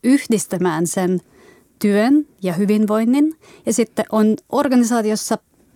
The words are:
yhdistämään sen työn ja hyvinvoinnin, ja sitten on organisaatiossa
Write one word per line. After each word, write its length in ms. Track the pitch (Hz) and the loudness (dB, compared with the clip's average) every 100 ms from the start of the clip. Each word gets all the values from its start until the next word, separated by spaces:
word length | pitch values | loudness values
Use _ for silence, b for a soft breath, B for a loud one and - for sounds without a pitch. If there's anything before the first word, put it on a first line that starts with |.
yhdistämään 840 | 233 277 - 214 - 185 180 160 170 | 0 0 0 -4 -2 -4 -2 -2 -4
sen 320 | - 180 185 b b b b b _ | -2 -2 -2 b b b b b _
työn 460 | 208 202 226 294 294 _ | 0 2 4 2 0 _
ja 100 | 185 | -4
hyvinvoinnin, 800 | 165 202 214 214 214 226 269 302 320 b b - | -2 0 0 0 0 2 2 0 -2 b b -4
ja 80 | |
sitten 320 | 226 226 - 214 | -2 -2 -4 -2
on 240 | 220 214 214 - | 0 2 0 -4
organisaatiossa 840 | 247 285 247 233 240 214 214 - - - _ _ | -4 0 2 2 0 -2 -4 -4 -6 -8 _ _